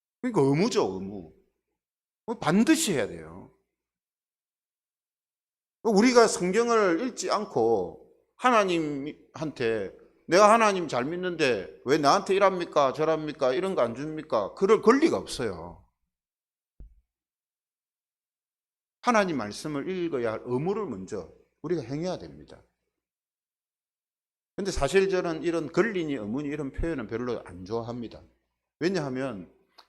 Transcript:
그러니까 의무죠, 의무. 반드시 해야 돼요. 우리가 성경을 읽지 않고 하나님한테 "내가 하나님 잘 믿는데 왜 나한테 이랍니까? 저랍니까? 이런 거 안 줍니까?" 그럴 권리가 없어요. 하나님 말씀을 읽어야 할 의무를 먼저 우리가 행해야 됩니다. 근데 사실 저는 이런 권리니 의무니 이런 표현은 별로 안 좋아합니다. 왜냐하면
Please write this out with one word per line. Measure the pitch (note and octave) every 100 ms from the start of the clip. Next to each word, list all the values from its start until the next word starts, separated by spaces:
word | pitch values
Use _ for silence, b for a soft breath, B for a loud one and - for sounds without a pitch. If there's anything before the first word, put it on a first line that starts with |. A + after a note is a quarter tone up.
| _ _
그러니까 | B3+ G#3
의무죠, | C3+ D3 A3 G#3+ A2
의무. | F#2 F#2+ G#2 D#2+ _ _ _ _ _ _ _ _ _ - A#3
반드시 | D3+ F#3+ B3 D#4+ -
해야 | C#3 F#2+
돼요. | E2+ D#2+ F2 - _ _ _ _ _ _ _ _ _ _ _ _ _ _ _ _ _ _ _ _ _ _ _
우리가 | G#3+ G3+ B3+ A#3+ A3
성경을 | - F3+ G#3 A#3+ A3+ F#3+ E3 D#3+
읽지 | - F#3
않고 | F#3 G3+ C3 A2+ G#2+ E2+ - - _ _ -
하나님한테 | B3+ A3+ F#3+ E3+ D3+ C#3+ D3 - _ - D#3 - A#2 A2 F#2 - - _ -
"내가 | F3 G#3
하나님 | A3+ G#3+ F#3+ D3
잘 | B2+
믿는데 | C3+ F3 F#3 E3 C#3 G#2 E2+ -
왜 | A#2+ D3+
나한테 | C#3+ F#3+ F#3+
이랍니까? | F#3+ G3 F3+ E3+ D3+ C3+
저랍니까? | B2+ D#3 D#3 D3+ - C3
이런 | C#3+ F#3+
거 | D#3
안 | A#2
줍니까?" | A#2+ D#3 D#3 - A#2 F#2
그럴 | - G3 G#3
권리가 | G#3 C4+ D#4+ G#2
없어요. | F2 - A2+ E2+ E2+ E2+ _ _ _ _ _ _ _ _ _ _ - _ _ _ _ _ _ _ _ _ _ _ _ _ _ _ _ _ _ _ _ _
하나님 | B3 A3 F#3+ C#3
말씀을 | G#2 - D#3 C#3+ E3+
읽어야 | F#3 E3+ C3 A#2
할 | A2+
의무를 | B2 B2+ E3 A3 F#3
먼저 | G2 F#2 G2+ D#2 - _ _
우리가 | D3+ E3+
행해야 | A2+ D3 F3+ D3
됩니다. | E2 C#2+ - - _ _ _ _ _ _ _ _ _ _ _ _ _ _ _ _ _ _ _ -
근데 | G3
사실 | - C#3 F#3+ F#3+
저는 | F3+ F3 D#3+
이런 | D#3+ E3 D3+
권리니 | F3 A3+ F#3 D#3
의무니 | C3 G#2 C3 C#3+
이런 | D3 C#3
표현은 | - E3 C#3+ A2
별로 | A2+ B2 A2
안 | F2+ F2+ F#2
좋아합니다. | A#2 A#2 A#2+ A2 D2 - _ _ _ _ -
왜냐하면 | E3 F#3 C#3+ B2+ C3+ G2+ E2 _ _ b